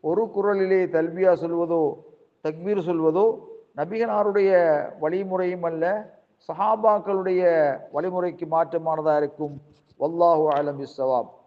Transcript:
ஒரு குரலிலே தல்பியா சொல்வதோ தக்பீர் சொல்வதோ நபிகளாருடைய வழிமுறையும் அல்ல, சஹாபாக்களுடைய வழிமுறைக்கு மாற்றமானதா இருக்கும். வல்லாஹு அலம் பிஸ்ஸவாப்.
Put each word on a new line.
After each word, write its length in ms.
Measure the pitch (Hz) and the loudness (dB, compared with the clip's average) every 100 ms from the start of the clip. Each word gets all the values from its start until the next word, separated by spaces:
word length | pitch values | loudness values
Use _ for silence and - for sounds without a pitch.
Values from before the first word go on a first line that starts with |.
| 156 | -2
ஒரு 120 | 180 226 | -2 -2
குரலிலே 440 | 202 202 196 190 190 185 | -2 -2 0 2 2 2
தல்பியா 380 | 165 165 175 190 170 | 0 -2 2 2 2
சொல்வதோ 400 | 165 170 170 165 151 - - _ _ _ | 0 -2 0 2 0 -2 -16 _ _ _
தக்பீர் 360 | 156 156 180 208 170 | -8 -6 -4 -2 -2
சொல்வதோ 380 | 165 160 165 220 - - - _ - | 0 2 4 2 0 -12 -20 _ -8
நபிகளாருடைய 680 | 160 220 233 208 208 202 196 185 170 147 - - | -6 -2 -2 0 0 2 4 4 4 2 -2 -4
வழிமுறையும் 640 | 151 180 196 185 180 180 170 | -4 -2 -4 -2 -2 -2 -6
அல்ல, 160 | 165 170 208 214 - _ _ - | -2 -2 -2 -8 -20 _ _ -14
சஹாபாக்களுடைய 920 | 160 208 220 220 208 190 196 185 180 180 165 147 131 - | -4 -2 2 2 2 0 -2 0 2 4 4 2 0 -6
வழிமுறைக்கு 520 | 143 180 180 180 - 165 | -6 -4 -4 -4 -6 -2
மாற்றமானதா 600 | 160 165 165 160 156 156 151 | 0 0 -2 -2 -2 2 2
இருக்கும். 340 | 147 - 151 139 - _ _ _ | 0 -4 -10 -10 -20 _ _ _
வல்லாஹு 440 | 147 170 170 160 156 143 | -4 2 4 4 2 0
அலம் 240 | 147 139 | -2 -6
பிஸ்ஸவாப். 480 | 135 - 131 127 110 - | -10 -4 0 0 -2 -14